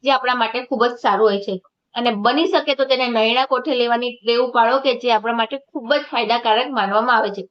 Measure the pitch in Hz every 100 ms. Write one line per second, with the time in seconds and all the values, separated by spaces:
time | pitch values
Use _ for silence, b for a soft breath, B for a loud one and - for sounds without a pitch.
0 | 254 262 247 247 226 247 247 247 240 240
1 | 233 202 220 202 202 190 _ _ _ 240
2 | 240 214 214 269 349 359 302 269 269 254
3 | 254 233 220 247 269 254 262 247 240 240
4 | 247 240 214 240 254 240 226 262 269 240
5 | 247 220 220 233 220 277 _ 311 233 285
6 | 285 262 214 240 226 220 254 254 190 208
7 | 240 226 202 196 185